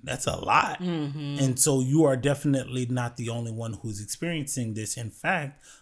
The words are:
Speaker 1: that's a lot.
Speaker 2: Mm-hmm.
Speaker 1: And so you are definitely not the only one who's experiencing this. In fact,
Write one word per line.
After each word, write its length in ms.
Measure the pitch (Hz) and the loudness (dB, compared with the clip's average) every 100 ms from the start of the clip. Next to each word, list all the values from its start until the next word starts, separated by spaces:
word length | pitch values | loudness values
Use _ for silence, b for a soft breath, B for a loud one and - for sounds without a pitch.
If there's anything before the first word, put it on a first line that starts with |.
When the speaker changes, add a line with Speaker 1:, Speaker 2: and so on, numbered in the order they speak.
Speaker 1:
that's 240 | - - - | -8 -4 -2
a 80 | - | 2
lot. 440 | - 131 208 170 | 4 6 4 -2
Speaker 2:
Mm-hmm. 580 | 180 160 143 151 143 143 | -2 -2 -4 -6 -6 0
Speaker 1:
And 180 | 135 123 | 2 4
so 220 | 156 135 | 4 4
you 240 | 127 156 | 4 6
are 120 | 147 131 | 6 4
definitely 680 | 139 143 147 135 127 127 120 | 2 2 2 0 0 -4 -2
not 300 | 123 120 123 | -2 -4 -4
the 120 | 117 | -6
only 220 | 117 117 | -4 -6
one 220 | 113 113 | -6 -8
who's 280 | 104 113 101 | -8 -8 -8
experiencing 720 | 101 - 170 160 135 127 113 | -8 -6 -4 -4 -4 -4 -4
this. 220 | 107 107 - | -4 -6 -6
In 140 | 110 | -8
fact, 500 | - 165 180 143 - B B | -6 -2 -2 -4 -12 B B